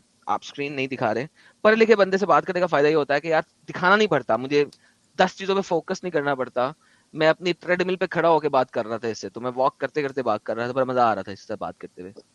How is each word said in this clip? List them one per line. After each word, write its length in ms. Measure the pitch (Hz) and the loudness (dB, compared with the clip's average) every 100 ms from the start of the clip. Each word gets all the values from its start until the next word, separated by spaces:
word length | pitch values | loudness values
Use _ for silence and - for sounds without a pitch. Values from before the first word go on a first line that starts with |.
| - _ - | -6 _ -6
آپ 140 | 101 | -6
اسکرین 300 | - - 143 | -6 -10 -8
نہیں 140 | 143 135 | -6 -6
دکھا 280 | 123 120 | -2 -2
رہے۔ 120 | 110 151 _ _ _ | -2 -6 _ _ _
پڑھے 140 | 214 220 | -2 2
لکھے 200 | 220 214 | 4 4
بندے 220 | 190 190 | 2 0
سے 80 | 190 | 2
بات 180 | 151 | 2
کرنے 160 | 160 180 | 2 -2
کا 60 | 180 | 0
فائدہ 200 | 151 147 | 2 2
یہ 80 | |
ہوتا 200 | 156 139 | 2 0
ہے 60 | 143 | -2
کہ 80 | 165 | 0
یار 140 | 156 - _ - | -2 -2 _ -16
دکھانا 280 | - 180 202 | -2 4 4
نہیں 120 | 214 | 4
پڑتا، 280 | 147 123 113 | 2 2 -2
مجھے 280 | 135 143 139 - _ _ _ - | 2 0 0 -4 _ _ _ 0
دس 200 | 185 - | 0 0
چیزوں 160 | 190 | -2
پہ 60 | 196 | -2
فوکس 420 | 190 170 - 185 | 0 -4 -4 -8
نہیں 80 | 180 | -4
کرنا 240 | 165 143 | -2 0
پڑتا، 380 | 135 120 - 127 156 _ _ _ | -2 -2 -2 -2 -4 _ _ _
میں 160 | 147 156 | 0 2
اپنی 240 | 156 175 | 2 -2
ٹریڈ 300 | 170 156 180 | -4 -2 0
مل 140 | 185 185 | 0 -2
پہ 100 | 185 | -2
کھڑا 220 | 170 165 | 0 2
ہو 120 | 156 | 4
کے 80 | 147 | 2
بات 220 | 139 127 | 0 0
کر 160 | 127 110 | -2 -4
رہا 100 | 113 | -4
تھا 120 | 117 | -6
اس 100 | 107 | -6
سے، 100 | 98 | -10
تو 120 | 113 | -8
میں 100 | 123 | -6
واک 240 | 123 135 - | 0 -2 0
کرتے 240 | 135 151 | -6 -4
کرتے 200 | 139 135 | -4 -2
بات 220 | 120 107 | -2 -2
کر 120 | - 110 | -4 -6
رہا 80 | |
تھا، 80 | 120 | -4
بڑا 120 | 131 | -2
مزہ 160 | 127 127 | 0 2
آ 140 | 117 | 2
رہا 80 | 101 | 2
تھا 100 | 95 | -4
اس 140 | 98 - | -12 -12
سے 80 | 104 | -10
بات 200 | 85 - | -10 -10
کرتے 240 | 90 - | -16 -16
ہوئے۔ 100 | 90 - - | -16 -18 -20